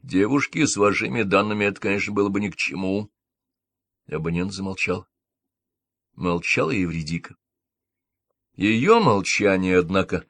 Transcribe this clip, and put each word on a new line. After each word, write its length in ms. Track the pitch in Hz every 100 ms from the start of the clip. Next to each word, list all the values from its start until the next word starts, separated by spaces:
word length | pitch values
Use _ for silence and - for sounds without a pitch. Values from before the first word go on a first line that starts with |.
Девушке 640 | - 90 104 139 131 160 147
с 100 | 101
вашими 460 | 101 90 107 123
данными 420 | 101 98 104 104
это, 160 | 104 98
конечно, 320 | 104 101 98
было 160 | 101 101
бы 120 | 101
ни 80 | 101
к 80 | -
чему. 540 | - 82 95 101 104 _ _ _ _ _ _ _ _ _ -
Абонент 420 | 76 80 85 95
замолчал. 540 | 95 98 92 - 92 - _ _ _ _ _ _ _ _ _ _
Молчала 560 | - 90 87 - - 160
и 100 | 117
Евредика. 560 | 87 82 76 82 - - _ _ _ _ _ _ _ _ _ _ _ -
Её 440 | 98 113 160 233
молчание, 800 | 175 101 90 - 101 95 92 92
однако... 460 | 85 95 90 87